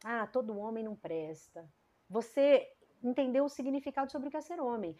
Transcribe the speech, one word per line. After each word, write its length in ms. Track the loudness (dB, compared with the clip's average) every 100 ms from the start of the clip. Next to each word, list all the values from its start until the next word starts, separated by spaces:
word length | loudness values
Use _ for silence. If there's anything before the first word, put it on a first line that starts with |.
"Ah, 220 | -6 -4 -2
todo 300 | -2 -2 -4
homem 260 | -6 -6
não 100 | -6
presta." 720 | -8 -6 -4 -4 -10 -16 -20 -20 _ _ _ -6
Você 580 | -4 -2 4 8 8 6 -10 -20 _
entendeu 420 | -2 0 2 2
o 40 | 2
significado 600 | 0 -4 -4 -2 -4 -4
sobre 180 | -4 -6
o 20 |
que 60 | -6
é 40 |
ser 200 | -8 -4
homem. 360 | -4 -2 -4 -8